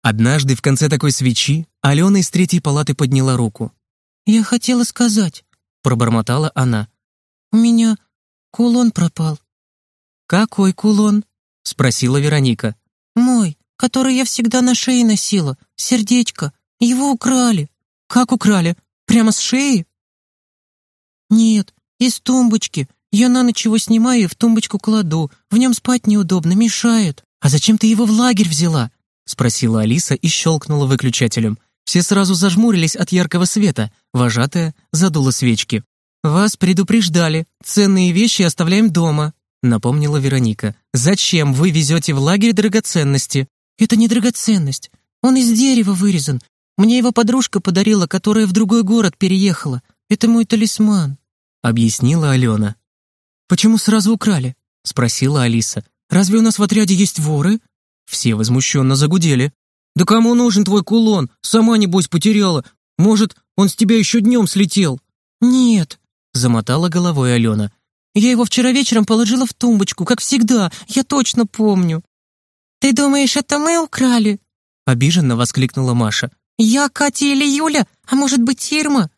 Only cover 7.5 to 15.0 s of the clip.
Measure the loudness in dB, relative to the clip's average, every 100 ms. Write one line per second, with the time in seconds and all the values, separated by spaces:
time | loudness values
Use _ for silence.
7.5 | 0 2 2 2 -2 _ _ _ _ _
8.5 | -2 0 2 0 0 -4 -2 -6 -6 _
9.5 | _ _ _ _ _ _ _ _ -2 0
10.5 | 0 0 0 0 2 2 0 -4 _ _
11.5 | _ -14 -2 -2 0 0 0 0 0 0
12.5 | -2 -6 -10 _ _ _ -2 0 2 -2
13.5 | -6 _ -6 -4 -2 0 0 -2 -2 -2
14.5 | 0 0 0 0 0